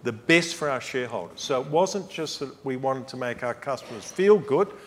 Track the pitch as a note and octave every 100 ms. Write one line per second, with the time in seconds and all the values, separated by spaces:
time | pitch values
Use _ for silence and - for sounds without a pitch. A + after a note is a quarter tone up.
0 | A#2+ A2 - E3+ E3+ - D3+ B2+ - C3
1 | B2 A2+ F2 - - C3 C#3+ D3+ F#3 G3+
2 | F3+ - D3+ - C3+ B2 C3+ C3 C3+ C3
3 | A#2+ B2+ B2 A#2 B2 A#2 C#3+ B2+ - A2+
4 | - - G3 G#3 A#2+ C#3 - -